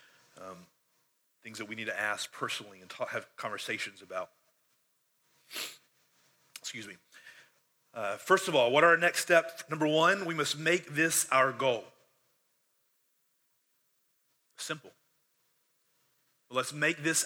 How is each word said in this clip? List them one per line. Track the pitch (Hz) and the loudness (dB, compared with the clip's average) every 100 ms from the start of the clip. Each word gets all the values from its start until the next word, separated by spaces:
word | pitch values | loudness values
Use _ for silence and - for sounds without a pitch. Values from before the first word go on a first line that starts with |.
| _ _ _ - | _ _ _ -20
um, | 95 90 87 _ _ _ _ _ _ _ | -18 -18 -20 _ _ _ _ _ _ _
things | 113 110 | -18 -14
that | 104 | -12
we | 110 | -10
need | 107 | -8
to | 95 | -4
ask | 104 101 - | -4 -4 -8
personally | - 120 - 104 95 | -8 -8 -8 -10 -20
and | 92 | -18
ta-, | - 123 | -10 -8
have | 120 - - | -8 -10 -10
conversations | 117 101 - 110 - 95 | -10 -8 -6 -6 -8 -12
about. | 95 92 92 _ _ _ _ _ _ _ _ _ _ _ _ - - - _ _ _ _ _ _ _ - | -10 -10 -10 _ _ _ _ _ _ _ _ _ _ _ _ -10 -10 -12 _ _ _ _ _ _ _ -16
Excuse | - 117 104 | -14 -12 -14
me. | 90 _ - - - - _ _ _ _ | -18 _ -20 -20 -20 -20 _ _ _ _
Uh, | 117 101 104 | -8 -6 -4
first | - 190 190 | 2 2 4
of | 147 | 4
all, | 120 | 6
what | 139 | 8
are | 170 | 8
our | 165 | 6
next | 175 - | 4 0
steps? | - 170 160 - - | 4 4 4 -8 -8
Number | 156 151 | -2 0
one, | 156 165 196 | 4 4 2
we | 175 | -2
must | 165 143 147 | -2 -2 -2
make | 160 180 - | 0 0 -2
this | 143 165 160 - | 0 0 2 2
our | 131 131 | 4 2
goal. | 120 135 117 - _ _ _ _ _ _ _ _ _ _ _ _ _ _ _ _ _ _ _ _ _ _ _ _ _ _ - | 2 0 0 -4 _ _ _ _ _ _ _ _ _ _ _ _ _ _ _ _ _ _ _ _ _ _ _ _ _ _ -14
Simple. | - 156 - _ _ _ _ _ _ _ _ _ _ _ _ _ _ _ _ | -10 -10 -12 _ _ _ _ _ _ _ _ _ _ _ _ _ _ _ _
Let's | 123 127 | -4 -2
make | 147 151 165 | 0 0 0
this | 151 156 | 0 0